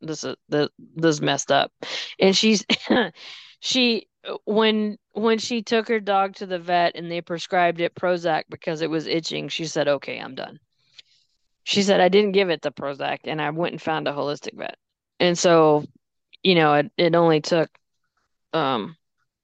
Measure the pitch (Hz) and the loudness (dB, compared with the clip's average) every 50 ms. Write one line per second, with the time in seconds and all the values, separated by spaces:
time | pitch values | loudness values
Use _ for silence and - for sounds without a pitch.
0 | - 160 156 143 - 131 - _ _ - 147 147 147 - _ _ - - - 160 | -10 -10 -10 -8 -8 -10 -10 _ _ -4 -2 0 -2 -2 _ _ -20 -16 -6 0
1 | 160 160 151 147 147 143 143 143 - - 139 139 - - _ - - - - - | 2 2 2 2 0 -2 -2 -2 0 2 2 2 2 0 _ -14 -12 -10 -10 -10
2 | - - - - 190 190 190 - - 220 220 185 - - - - - - 226 254 | -10 -8 -2 2 2 4 4 4 4 4 2 2 0 -2 -4 -2 0 0 0 0
3 | 214 165 - - - - - - - - - _ - - - 262 247 240 226 208 | 0 -2 -6 -14 -20 -20 -20 -20 -20 -20 -20 _ -6 -2 0 2 2 2 0 -2
4 | - _ _ _ - - - - - - 214 214 220 220 220 214 214 214 202 - | -4 _ _ _ -12 -10 -10 -8 -4 -2 2 2 2 2 2 0 -2 -4 -6 -10
5 | _ _ - 202 214 226 226 220 - - 240 233 208 - 233 226 220 - 233 220 | _ _ -6 -2 0 0 0 0 -2 -4 -4 -4 -2 0 0 0 0 0 -4 -4
6 | 202 202 202 196 196 196 196 - 208 185 185 175 170 175 175 175 175 165 - - | 0 0 0 0 0 0 -4 -10 -10 -8 -8 -6 -4 0 0 2 2 0 -2 -4
7 | 170 170 170 170 170 - 175 165 - - 190 180 175 175 170 165 170 - - - | -8 -8 -8 -8 -6 -6 -8 -8 -6 -2 0 2 2 2 2 0 -4 -4 -4 -2
8 | - 180 180 175 170 175 156 156 - - 147 - - 185 160 151 165 151 160 160 | -2 -2 -2 0 0 -2 -2 -2 -4 -8 -12 -10 -8 -6 -6 -4 -4 -4 -4 -4
9 | 143 - - 165 160 - 156 151 151 143 - - 165 151 - 160 143 143 143 139 | -4 -2 -4 -4 -4 -4 -8 -8 -8 -8 -8 -8 -8 -6 -2 -2 0 0 0 -2
10 | - - 123 113 - - 131 131 - - - - _ _ _ _ _ _ _ - | -4 -10 -12 -12 -12 -12 -12 -12 -12 -14 -14 -20 _ _ _ _ _ _ _ -20
11 | - _ _ _ _ _ _ _ _ _ _ _ - - - 202 196 202 190 180 | -20 _ _ _ _ _ _ _ _ _ _ _ -8 -4 0 0 2 4 4 4
12 | 185 180 185 208 214 202 190 196 196 180 165 151 - 147 - - 143 139 143 135 | 4 6 6 4 4 4 2 2 2 2 -2 -4 -4 -8 -8 -6 -8 -8 -8 -6
13 | 143 143 143 135 - 123 151 156 151 147 156 160 175 - - 160 - 165 156 156 | -6 -6 -6 -6 -6 -8 -6 -4 -4 -6 -4 -4 -4 -6 -6 -6 -6 -4 -4 -4
14 | 147 139 143 143 139 143 147 - - - - - - - - _ _ _ _ _ | -4 -4 -4 -4 -4 -6 -6 -8 -10 -14 -12 -10 -12 -12 -12 _ _ _ _ _
15 | _ _ _ - 175 180 175 170 - 180 170 165 156 156 151 151 151 - _ _ | _ _ _ 0 2 2 2 4 4 6 6 6 6 6 4 2 0 -4 _ _
16 | _ _ _ _ _ _ _ _ - 190 180 170 156 151 147 147 147 - - - | _ _ _ _ _ _ _ _ 2 4 4 6 6 4 4 4 2 0 0 0
17 | 175 165 160 170 170 165 156 156 151 - 180 165 151 - _ _ _ _ _ _ | 2 4 4 4 4 4 4 2 2 0 0 0 0 -2 _ _ _ _ _ _
18 | _ _ _ _ _ _ _ _ _ - - 160 143 135 131 110 98 170 160 _ | _ _ _ _ _ _ _ _ _ -6 -4 -2 -2 0 -2 -2 -4 -8 -12 _
19 | _ _ _ _ _ _ _ _ | _ _ _ _ _ _ _ _